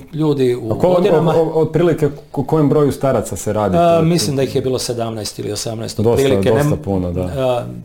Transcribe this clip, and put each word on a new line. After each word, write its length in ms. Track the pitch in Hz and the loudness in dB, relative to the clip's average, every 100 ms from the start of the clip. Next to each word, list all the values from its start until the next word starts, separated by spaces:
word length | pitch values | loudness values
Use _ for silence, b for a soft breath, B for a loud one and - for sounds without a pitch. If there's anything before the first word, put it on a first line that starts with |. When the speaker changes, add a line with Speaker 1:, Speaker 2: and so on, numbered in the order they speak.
| - | -6
Speaker 1:
ljudi 420 | 147 156 135 127 | -4 -2 2 0
u 180 | 123 113 | 0 -4
Speaker 2:
A 60 | 104 | 0
ko-, 160 | 175 | 2
Speaker 1:
godinama. 400 | 180 196 160 165 | 4 4 2 2
Speaker 2:
o-, 60 | 160 | 2
o-, 200 | 160 160 | 2 0
otprilike 460 | 156 156 175 151 147 147 - | 0 2 2 2 0 -4 -10
ko-, 140 | - 135 | -6 -2
kojem 220 | 160 147 | 2 2
broju 240 | 151 147 | 4 2
staraca 440 | 135 135 120 95 101 | 0 0 0 -2 -6
se 160 | - | -4
radi 240 | 107 104 170 | 0 2 2
Speaker 1:
A, 220 | 170 170 | 4 4
Speaker 2:
tu? 60 | 160 | 2
Speaker 1:
mislim 300 | 175 - 135 | 0 0 -2
da 60 | |
ih 120 | 131 | -2
je 80 | 135 | -2
bilo 160 | 127 123 | -2 -4
sedamnaest 600 | - 117 113 113 101 - | -4 -4 -6 -6 -8 -8
ili 140 | 113 | -8
osamnaest 440 | 104 117 113 110 - | -8 -8 -8 -8 -2
Speaker 2:
Dosta, 140 | 110 | 2
Speaker 1:
otprilike. 400 | 120 135 127 98 | 2 2 2 2
Speaker 2:
dosta 180 | 113 147 | 2 2
Speaker 1:
Nem-, 140 | 98 | 0
Speaker 2:
puno, 280 | - 95 90 | -2 -2 -2
da. 100 | 87 | -4
Speaker 1:
a, 420 | 92 135 131 123 120 120 | -4 -2 -2 -2 -4 -12